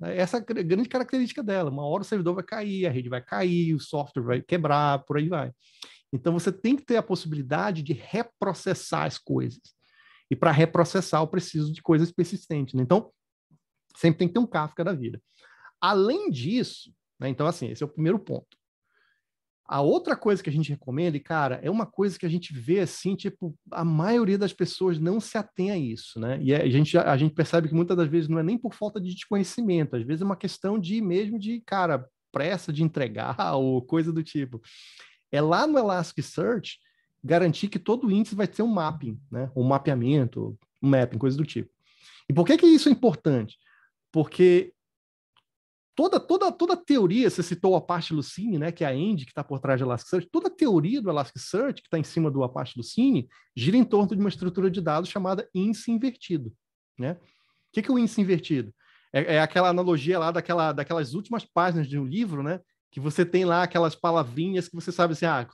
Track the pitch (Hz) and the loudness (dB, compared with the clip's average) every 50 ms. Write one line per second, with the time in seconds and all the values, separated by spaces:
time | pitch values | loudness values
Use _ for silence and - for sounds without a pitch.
0 | 165 170 185 180 180 175 - 233 208 - 226 233 180 160 185 196 247 247 - 254 | -8 -6 -2 -2 -2 0 -2 -4 -4 -4 -6 -4 -2 0 0 0 0 0 -2 -4
1 | 247 - - 262 247 - - 302 247 202 196 190 170 143 131 139 147 143 156 202 | -4 -2 -2 -2 -2 -2 -4 -6 -4 -2 -2 -2 -2 -2 -4 -4 -4 -4 -4 -4
2 | 202 - 220 202 170 170 180 190 185 - 214 220 208 208 190 190 180 170 120 127 | -4 -2 -2 -2 0 0 -2 -4 -6 -8 -8 -8 -6 -6 -4 -2 -2 -2 -2 -2
3 | 127 120 127 123 127 - 196 202 190 180 175 175 170 160 160 143 - - - 147 | -6 -6 -8 -8 -8 -6 -4 -2 0 2 2 2 2 2 0 -2 -2 -4 -6 -6
4 | 143 - - 143 117 123 123 127 - - 175 180 156 151 143 147 147 147 143 139 | -6 -6 -6 -6 -2 -2 -2 -2 -2 -2 -2 0 2 2 2 4 4 2 2 0
5 | - - 143 147 151 156 180 151 131 127 127 _ _ _ _ - - - - - | -2 -2 -2 -2 -2 -2 -2 -4 -4 -6 -10 _ _ _ _ -20 -20 -20 -20 -20
6 | _ _ - 123 - 175 170 170 - 202 185 - - 226 277 277 - - 240 220 | _ _ -8 -4 0 0 0 0 0 -2 -2 -2 0 0 0 0 0 0 0 0
7 | 214 - 190 - - 160 151 147 135 127 147 165 190 214 185 160 143 139 135 117 | 0 0 -4 -6 -4 -6 -6 -6 -4 -4 -2 -2 -2 -2 -4 -4 -4 -4 -6 -6
8 | - - - 220 233 - _ - 202 196 175 - - 160 165 - - - 165 151 | -6 -6 -6 -6 -6 -6 _ -6 -4 -4 -4 -4 -4 -4 -4 -4 -4 -4 -2 -2
9 | 151 156 - - _ - 143 - - 120 117 - _ _ _ _ _ _ _ _ | -2 -2 -4 -8 _ -4 -2 -2 -2 -4 -6 -10 _ _ _ _ _ _ _ _
10 | _ _ _ _ _ - 135 - - 165 147 139 165 165 - 170 170 - - 190 | _ _ _ _ _ -6 -4 2 2 4 6 6 4 4 4 2 2 2 2 -2
11 | 175 - - 156 160 151 - 180 175 - - 156 151 151 160 - - - 165 151 | -2 0 0 0 0 0 -2 -4 -6 -4 -4 -4 -4 -4 -6 -4 0 2 4 4
12 | 170 170 - - 175 175 202 - - - 165 147 135 - - 127 127 120 175 214 | 4 2 0 -2 -4 -2 -4 -10 -8 -6 -6 -4 -4 -2 -2 -2 2 4 2 2
13 | 226 - _ _ _ _ _ _ _ _ _ _ _ _ _ _ _ _ _ - | 2 0 _ _ _ _ _ _ _ _ _ _ _ _ _ _ _ _ _ 0
14 | - 165 156 - 185 170 175 233 247 - - 160 151 147 - - 170 196 190 139 | 2 2 4 4 0 0 2 0 0 0 0 -4 -4 -4 -4 -6 -4 -4 -4 -4
15 | 120 110 110 - _ _ _ _ _ - _ _ - - _ - 170 185 208 196 | -6 -8 -10 -10 _ _ _ _ _ -20 _ _ -20 -20 _ -2 0 2 4 4
16 | 196 220 285 392 427 349 170 123 120 160 226 254 - - - - - - - _ | 4 2 2 0 -2 -2 -4 -2 -2 -2 -2 -2 -2 -4 -8 -16 -20 -20 -20 _
17 | _ _ _ - 131 135 127 - 147 165 170 - 127 113 - - 147 143 - 156 | _ _ _ -8 -6 -6 -4 -2 -2 -2 -2 -2 -6 -8 -8 -8 -8 -8 -6 -2
18 | 156 165 214 214 - - 131 127 - _ _ _ _ _ _ _ _ _ _ _ | 0 0 0 0 -2 -6 -8 -8 -10 _ _ _ _ _ _ _ _ _ _ _
19 | _ _ _ _ _ _ _ _ _ _ _ _ _ - - 139 143 156 254 370 | _ _ _ _ _ _ _ _ _ _ _ _ _ -6 -2 0 2 4 2 2
20 | 359 339 277 - - 220 202 185 - 156 139 156 156 147 147 - - 127 123 147 | 2 -2 -2 -2 0 0 0 0 0 -2 -2 -2 -2 -2 -4 -8 -8 -6 -4 -2
21 | 175 175 147 139 - - 165 156 143 131 127 - - 147 196 226 214 - - - | -2 -2 -2 -4 -4 -4 -2 0 0 0 -2 -4 -4 -4 -2 -2 -4 -4 -4 -2
22 | 196 202 175 - - 165 165 180 175 - 151 127 113 131 180 202 180 - - - | -2 -2 -2 -4 -4 -2 -2 -2 -4 -6 -12 -8 -2 0 0 0 0 -2 -4 -6
23 | - 180 196 185 - 196 - - 185 165 151 - _ - - - 165 170 156 151 | -6 -4 -4 -4 -6 -8 -8 -8 -10 -10 -10 -12 _ -12 -8 -4 -2 0 0 2
24 | 165 208 240 240 226 185 196 196 202 190 - - 180 170 - - 185 185 175 151 | 2 2 2 2 2 2 2 2 0 -2 -2 -2 -4 -4 -2 -2 0 0 0 0
25 | 160 170 196 226 214 - - 220 202 - _ - 180 202 208 175 139 117 110 - | 0 0 0 -2 -4 -4 -6 -6 -6 -6 _ -4 -4 -2 -2 -2 -4 -4 -6 -8
26 | - - - 113 110 120 131 156 151 131 143 147 - 139 120 143 156 151 - 175 | -12 -14 -10 -6 -4 -4 -4 -2 2 2 2 4 4 2 4 4 4 4 4 4
27 | - - 143 131 156 156 - - 156 - - 170 160 151 156 165 175 175 190 175 | 4 4 4 4 2 2 2 0 -2 0 2 0 0 2 2 0 0 2 2 0
28 | 165 143 156 170 160 151 165 165 156 170 240 233 - 214 - - 208 208 - 220 | 0 2 2 0 0 0 0 -2 0 -2 -2 -2 -4 -8 -10 -8 -8 -8 -8 -6
29 | 180 180 180 - - - 214 202 190 - - - 240 202 175 165 151 120 - 120 | -8 -8 -10 -10 -8 -4 -2 -2 -2 -2 -4 -4 -2 0 2 2 0 0 -2 -4
30 | 113 127 160 160 196 196 190 185 - - - - - 190 214 226 175 165 208 226 | -4 -4 -4 -4 -2 -2 -4 -4 -6 -8 -8 -6 -6 -4 -2 -2 -2 -2 -2 -2
31 | 214 180 170 190 220 202 233 220 196 214 233 233 - - 196 196 180 165 147 123 | -2 0 0 0 -2 -2 -4 -6 -6 -6 -8 -8 -8 -4 -2 0 0 0 0 -2
32 | 123 - _ _ _ _ - - 143 170 202 175 - - 147 147 165 156 - 151 | -4 -6 _ _ _ _ -6 -4 -2 -2 -4 -4 -4 -6 -2 0 0 0 0 0
33 | 135 113 104 110 117 123 131 - 196 170 147 135 135 131 131 127 123 - 160 165 | -4 -4 -4 -6 -6 -6 -4 -2 -2 0 0 0 2 2 0 0 -2 0 0 0
34 | 160 165 165 160 156 - - 151 139 127 120 113 - - - - - - - - | 0 0 -2 -4 -4 -4 -6 -6 -6 -6 -8 -14 -16 -18 -20 -20 -20 -20 -20 -20
35 | - - _ _ _ _ - 143 151 156 170 196 277 311 302 269 226 202 185 180 | -20 -20 _ _ _ _ 0 2 2 4 4 4 2 4 2 2 2 2 0 0
36 | 165 - - - - - - 156 175 214 240 196 - - - - _ _ _ _ | -2 -4 -6 -8 -8 -8 -6 -4 -2 -2 -2 -2 -4 -8 -14 -18 _ _ _ _
37 | _ _ _ _ - 131 160 175 180 170 156 - - 202 - 185 - - 220 254 | _ _ _ _ -2 2 4 4 4 4 0 0 -2 -6 -6 -4 -2 0 0 0
38 | 269 214 190 208 220 - 202 196 208 175 - - 214 233 214 185 160 156 160 151 | 2 2 2 2 2 0 -2 -2 -2 -2 -2 -2 0 0 0 0 0 -2 -4 -6
39 | 139 117 107 110 - - 117 120 131 131 - 131 123 131 139 139 - 156 139 123 | -8 -8 -10 -10 -12 -10 -8 -6 -6 -4 -2 0 2 2 2 2 2 2 0 0
40 | 117 127 147 151 127 107 - 117 110 107 107 - _ _ _ - - 139 139 131 | 2 2 4 2 2 0 -2 -6 -8 -8 -10 -12 _ _ _ -2 2 4 4 4
41 | 123 123 123 113 139 131 131 143 160 - - 117 - - _ _ _ _ _ _ | 4 2 0 -2 -2 -2 0 0 -4 -4 -4 -8 -10 -10 _ _ _ _ _ _
42 | _ - - - _ - 143 165 170 165 302 320 - 339 320 277 - 294 247 - | _ -20 -20 -12 _ -2 2 2 4 4 6 8 10 10 10 10 8 6 4 6
43 | - 226 151 - - 165 139 120 107 - - _ _ _ _ _ _ _ _ _ | 4 2 2 2 0 0 2 0 0 -4 -8 _ _ _ _ _ _ _ _ _
44 | _ _ - 160 143 - - - 180 180 175 180 - - - _ _ _ _ _ | _ _ -2 0 0 0 4 6 8 8 8 6 4 0 -8 _ _ _ _ _
45 | _ _ _ _ _ _ _ _ _ _ _ _ _ _ _ _ _ _ _ - | _ _ _ _ _ _ _ _ _ _ _ _ _ _ _ _ _ _ _ 0
46 | 302 392 403 320 - - 339 381 403 349 - - 339 359 359 349 - - 285 254 | 0 2 2 2 2 2 2 2 2 0 0 0 0 0 0 0 0 2 2 4
47 | 196 170 190 247 254 185 - - 170 - 170 - - 190 185 160 - - 180 175 | 4 4 4 4 2 2 2 0 -4 -4 -4 0 2 4 4 2 2 0 -4 -4
48 | 160 - 165 151 127 - - 175 202 233 190 147 151 170 165 - 165 139 131 135 | -4 -4 -4 -4 -4 -6 -8 -8 -6 -4 -2 -2 -2 -4 -4 -2 -2 -2 -2 -2
49 | 170 220 214 156 127 - - 151 143 - 143 131 - 135 135 123 135 123 123 120 | -2 -2 -2 -2 -4 -8 -10 -10 -8 -6 -6 -6 -2 0 0 0 0 0 -2 -4
50 | - - - 185 175 - - 330 339 370 - - 320 254 196 160 147 185 254 285 | -4 -4 -4 -4 -2 -2 -2 -2 -2 -2 -2 0 2 4 4 4 4 2 0 -2
51 | 214 190 156 147 135 - - 123 - - - 196 269 277 - - - - - 160 | -2 -2 -2 -2 -2 -4 -8 -16 -12 -6 -2 -2 -2 -2 -4 -6 -8 -6 -4 -4
52 | 143 - - 175 160 151 135 139 131 123 - 143 135 - - 123 117 - - 214 | -4 -2 -2 0 0 0 0 0 -2 -2 -2 -6 -8 -8 -8 -12 -12 -8 -2 2
53 | 247 277 247 139 120 - _ _ _ _ - 120 117 156 202 254 233 - - 202 | 2 4 4 2 0 -4 _ _ _ _ -8 -4 0 2 4 4 4 4 4 2
54 | 202 190 220 190 202 202 - - 180 180 180 202 185 190 175 208 165 160 151 156 | 2 2 2 0 0 0 -2 -2 -4 -4 -2 0 0 0 0 0 -2 0 0 0
55 | 180 - - 208 185 185 190 196 - - - 185 190 214 220 - - - 233 220 | -2 -4 -6 -4 -4 -2 -4 -4 -6 -6 -4 -2 -2 -2 -2 -4 -4 -2 -2 -2
56 | 240 269 233 - - - 180 151 127 110 - _ _ _ _ _ _ _ _ - | -2 -2 -4 -6 -8 -6 -6 -6 -6 -6 -14 _ _ _ _ _ _ _ _ -8
57 | 123 139 175 175 _ _ _ _ _ _ _ _ _ _ - - 208 - 262 247 | -6 -6 -6 -8 _ _ _ _ _ _ _ _ _ _ -6 -4 -2 0 2 2
58 | 233 - - 220 202 185 185 165 - - 156 131 113 107 - _ _ _ _ _ | 2 2 2 0 2 2 2 0 0 0 -2 -2 -2 -4 -10 _ _ _ _ _
59 | _ _ - 139 151 - 160 151 156 151 - 180 180 180 175 180 185 180 170 147 | _ _ -2 -2 0 2 4 4 4 4 4 4 4 4 4 2 2 2 2 0
60 | 127 165 185 175 160 165 170 175 - - 175 175 160 156 143 143 143 - 170 165 | 2 0 0 0 0 0 -2 -2 -2 -2 0 0 0 0 0 -2 -4 -4 -2 -4
61 | 151 113 131 202 202 - 226 226 - - - 170 175 185 170 165 151 127 143 143 | -4 -4 -6 -8 -8 -6 -6 -8 -6 -4 0 2 2 2 2 0 -2 -2 -4 -4
62 | 139 131 156 214 240 196 156 139 139 151 180 180 - _ _ _ _ _ - 139 | -4 -4 -4 -4 -4 -4 -4 -4 -4 -4 -6 -6 -8 _ _ _ _ _ -12 -8
63 | 135 156 151 - 175 175 175 180 185 175 170 175 180 175 - 170 170 160 156 - | -6 -4 0 0 0 2 2 2 2 4 2 2 2 2 2 2 0 0 0 -2
64 | - 170 165 165 147 120 120 143 165 190 190 180 175 - - 170 160 185 175 - | -2 0 2 2 0 0 -2 -4 -4 -2 -2 -4 -4 -6 -8 -12 -10 -6 -2 0
65 | 175 170 165 - 180 165 151 127 120 - | 0 0 0 0 0 0 0 0 -2 -4